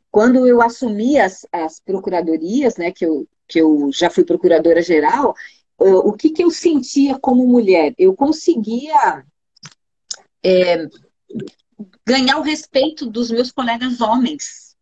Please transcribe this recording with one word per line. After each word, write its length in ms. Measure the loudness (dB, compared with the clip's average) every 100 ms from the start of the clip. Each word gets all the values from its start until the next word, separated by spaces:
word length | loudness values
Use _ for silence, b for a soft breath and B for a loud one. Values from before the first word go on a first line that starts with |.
| _
quando 360 | 2 4 4 4
eu 140 | 4
assumi 580 | 2 -2 -6 -4 0 2
as, 260 | 0 -4 -12
as 280 | -8 -8 -10
procuradorias, 960 | -8 -8 -4 -4 -4 -4 -4 -2 -2 -2
né, 140 | -8
que 120 | -4
eu, 240 | -4 -4 -8 _ _
que 120 | 0
eu 300 | 2 2 0
já 200 | -2 -2
fui 120 | 0
procuradora-geral, 1120 | 0 2 2 2 4 2 2 0 2 0 -2 -4 B B _ 0
eh, 140 | 4 4
o 180 | 2
que 160 | 0 -4
que 140 | 0
eu 80 | -2
sentia 680 | 0 0 -2 -2 0 0 0
como 300 | 0 2 4
mulher? 480 | 4 4 2 2 2
Eu 160 | 2
conseguia, 1120 | 2 -2 0 0 -2 -2 -6 -2 0 0 -4 _ _ _ _ -20 _ _ _ _ -20 _ _
é, 440 | 0 2 2 -2 -6 _ _ _ _ -14 -14 _ _ _ -20 _ -4
ganhar 320 | -2 0 -2
o 60 |
respeito 680 | -2 -6 -4 -2 -2 -4 -10
dos 220 | -6 -4
meus 200 | -2 -4
colegas 500 | -4 -6 -4 -6 -4
homens. 760 | -2 0 -2 -6 -14 -18 _ _